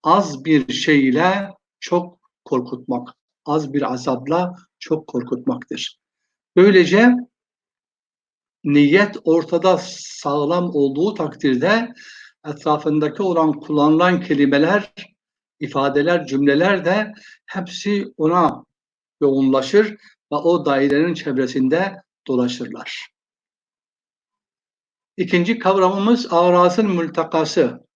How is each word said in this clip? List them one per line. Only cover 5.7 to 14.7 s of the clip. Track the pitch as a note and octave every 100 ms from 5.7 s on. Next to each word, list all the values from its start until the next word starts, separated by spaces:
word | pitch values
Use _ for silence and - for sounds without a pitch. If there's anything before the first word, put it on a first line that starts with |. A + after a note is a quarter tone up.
| - - _ _ _ _ _ _ -
Böylece | G3 F#3+ D#3+ G3 A#3+ B3 - _ _ _ _ _ _ _ _ _ _ _ _ _
niyet | D3 D3 C#3+ F3+ G#3 -
ortada | - E3 D#3+ E3+ F#3 F3 - -
sağlam | - - D3+ D3 C#3+ F3 F3
olduğu | D3+ C#3 C3+ F#3+
takdirde | - D#3 - C#3+ B2+ E3+ A3 A#3+ - - - - _ D#3
etrafındaki | D3 - D3+ D#3 D3+ D3 -
olan | F#3 E3 D#3
kullanılan | D3 - D3+ D3+ D#3 F3+ F3
kelimeler, | F3+ D3+ C#3 C#3+ D#3+